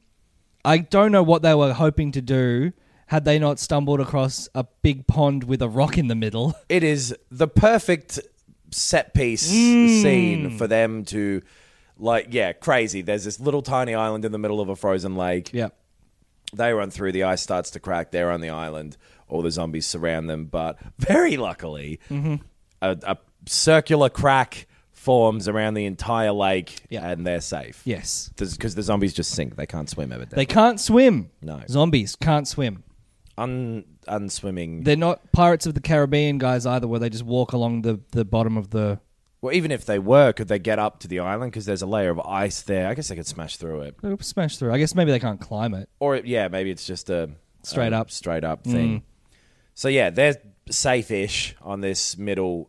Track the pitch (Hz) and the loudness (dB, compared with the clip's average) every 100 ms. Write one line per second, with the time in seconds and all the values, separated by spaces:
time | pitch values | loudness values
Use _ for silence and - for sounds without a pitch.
0 | _ _ _ _ _ _ - 165 170 196 | _ _ _ _ _ _ 2 2 4 4
1 | 214 208 165 170 160 151 143 123 156 147 | 6 6 6 6 6 6 4 4 2 2
2 | 147 135 123 131 127 120 160 - _ _ | -2 -2 0 2 2 2 0 -4 _ _
3 | - 156 147 151 147 147 - 147 143 143 | -2 0 4 4 2 0 -2 0 2 0
4 | 131 143 131 - - - 113 _ 156 135 | 0 0 0 -4 -8 -8 -8 _ 0 2
5 | 135 156 143 139 123 131 120 113 147 170 | 2 4 4 2 0 0 0 2 2 2
6 | 131 113 110 110 135 156 - 180 160 147 | 0 0 -2 0 -2 -2 0 2 4 2
7 | 123 - _ 127 156 - 214 226 - 170 | -2 -10 _ -2 2 6 6 6 2 0
8 | - - - _ _ _ _ - - 165 | -2 -12 -12 _ _ _ _ -6 0 0
9 | - - 123 110 156 214 240 240 233 220 | 2 2 2 0 2 4 6 8 8 6
10 | 196 185 175 170 147 110 113 110 113 110 | 6 4 4 0 -2 -4 0 2 2 -2
11 | 104 104 101 95 - _ _ _ _ - | -6 -4 -2 -2 -6 _ _ _ _ -6
12 | 110 117 117 120 95 85 - 131 107 98 | -2 -2 -2 -2 -2 -2 0 0 0 -4
13 | 87 104 101 104 135 143 127 131 123 113 | -4 -4 -4 -6 -2 -2 0 -2 0 -2
14 | 110 110 110 107 107 104 98 98 101 95 | -2 -2 -4 -4 -4 -2 -4 -2 -2 0
15 | 95 92 90 90 87 123 110 - _ _ | -2 -4 -2 -2 -4 -6 -6 -10 _ _
16 | _ _ _ _ - 104 117 110 98 - | _ _ _ _ -12 -4 0 0 -2 -4
17 | 98 92 95 92 - 90 87 - - 85 | -2 0 0 -2 -2 -4 -6 -10 -4 -4
18 | 82 87 87 87 82 78 80 78 76 73 | -2 -2 -2 -2 -6 -8 -8 -10 -12 -16
19 | _ _ _ 82 85 80 82 80 78 87 | _ _ _ -4 -2 -2 -4 -6 -6 -4
20 | 82 80 80 78 80 82 80 78 - - | -4 -4 -6 -8 -6 -6 -6 -8 -16 -6
21 | - 262 349 147 107 82 82 76 73 78 | 0 2 2 0 -6 -8 -10 -10 -12 -12
22 | - 143 151 147 - _ _ _ 92 92 | -10 -6 -4 -4 -8 _ _ _ -4 -2
23 | 98 95 _ _ - - - 160 - 156 | -4 -6 _ _ -6 0 4 4 4 2
24 | 135 - 143 135 123 - - _ _ _ | 2 2 2 4 2 -6 -20 _ _ _
25 | - 127 113 110 98 107 107 107 101 92 | 2 4 4 2 -2 -2 -2 -2 -4 -6
26 | 107 117 107 101 98 95 82 - - 113 | -4 0 0 2 2 0 -4 -14 -14 -10
27 | 87 87 87 87 - 82 60 58 - 101 | -8 -6 -4 -4 -6 -10 -12 -12 -8 -6
28 | - - - - 95 82 117 92 101 104 | -6 -8 -10 -8 -8 -6 -6 -4 -2 0
29 | 98 85 82 - 67 50 73 78 73 - | 0 -2 -4 -4 -6 -8 -10 -8 -8 -8
30 | 69 60 60 - 139 214 226 214 - 226 | -8 -10 -8 -4 0 4 4 2 4 6
31 | 262 156 90 _ 78 73 62 131 165 139 | 6 4 -2 _ -12 -12 -2 2 4 2
32 | 98 - 160 151 139 - 127 95 - _ | 0 -2 0 0 0 -4 -4 -6 -14 _
33 | _ _ - - 120 127 120 113 - _ | _ _ -16 -8 -6 -4 -6 -8 -12 _
34 | - 104 101 - 98 90 82 82 123 147 | -8 -6 -6 -8 -8 -6 -8 -2 0 2
35 | 170 175 _ - 170 165 170 147 156 156 | 2 -2 _ 4 4 4 0 -4 0 2
36 | 143 147 147 143 127 127 123 127 120 117 | 4 2 2 0 0 0 0 -2 0 -2
37 | 117 113 117 123 120 123 117 117 113 107 | -2 -4 -2 -2 0 0 0 0 0 -2
38 | - 120 104 113 113 110 98 110 104 98 | -2 -2 0 0 2 0 -2 -2 -2 -4
39 | _ _ _ _ 127 170 160 131 - 101 | _ _ _ _ -2 0 0 -2 -2 -2
40 | 98 135 135 - 107 104 92 107 107 - | 6 8 8 4 -2 -2 0 0 0 -4
41 | 82 90 90 104 123 110 101 95 92 107 | -8 -6 -4 -4 -6 -8 -6 -4 -2 0
42 | 95 82 80 95 101 - - 98 92 123 | 0 -2 -4 -4 -4 -4 -4 -2 -2 -4
43 | 151 85 82 - 78 - 82 78 71 - | -8 -10 -10 -10 -12 -10 -10 -8 -10 -10
44 | - 98 - - 156 - 120 127 151 175 | -8 -8 -6 -4 -4 -4 -2 0 0 2
45 | 160 127 117 101 - 107 117 98 101 - | 2 2 -2 -6 -8 -6 -4 -6 -10 -4
46 | 143 135 120 117 95 95 95 87 - 90 | -2 -2 -2 -2 -2 -2 -4 -6 -10 -10
47 | - 90 80 76 _ _ - - 117 110 | -4 -4 -4 -10 _ _ -8 -4 -2 -2
48 | 110 - - 82 80 78 - 120 78 110 | -4 -8 -6 -4 -4 -4 -2 0 0 -2
49 | - _ _ _ _ _ _ - 135 135 | -8 _ _ _ _ _ _ -6 0 2
50 | 95 85 147 143 - _ - - 139 127 | 2 4 2 2 -6 _ -8 -2 0 0
51 | 107 104 101 - - - 85 101 98 95 | 0 -2 -2 -4 -6 -10 -10 -6 -4 -4
52 | - 87 104 95 92 85 | -4 -6 -4 -2 -2 -4